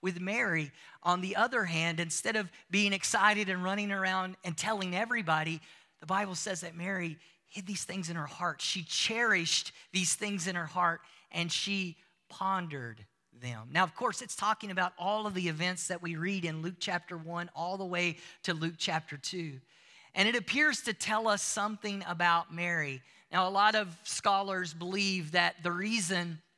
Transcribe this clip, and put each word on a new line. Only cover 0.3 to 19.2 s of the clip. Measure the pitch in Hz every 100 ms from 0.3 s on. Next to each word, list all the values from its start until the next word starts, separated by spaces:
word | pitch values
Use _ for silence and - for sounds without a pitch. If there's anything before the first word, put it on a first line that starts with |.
| 226 226 165 147 - - -
on | 175 180
the | 185 196
other | 240 247 185
hand, | 160 165 165
instead | 170 - 220 220
of | 185 - _
being | 196 202
excited | 196 - 226 202 208 196
and | 185
running | 185 202 208
around | 196 190 190 185 185
and | 180 160
telling | 202 214 185 180
everybody, | 226 233 165 156 156 160 - - _ _
the | 156
Bible | 190 202 175
says | - 180
that | 170 170
Mary | 180 190 170 156 - _ _
hid | - 185
these | 202 -
things | 185 165
in | 170
her | 147
heart. | - 175 147
She | - 190
cherished | 165 - - 226 240 190 165 - - - -
these | 185 180 -
things | 208 202 170
in | 180
her | 160
heart, | 180 175 165 - - _
and | - 170
she | - 196 196 180 160 _ _ _
pondered | - 190 190 175 143 120 110 101 _ _ 120
them. | 123 117 113
Now, | 151
of | 185 -
course, | 247 -
it's | 240 -
talking | 208 220 208
about | 190 180 -
all | 180 214 214
of |
the | 185 175
events | 156 180 185 -
that | 175
we | 175 160
read | 175 196
in | 170 160
Luke | 165 175
chapter | - 175 - 175
one | 160 170 175 -
all | 170 190
the | 190
way | 175 175 160 - -
to | -
Luke | 165 165 165
chapter | - 160 156
two. | 143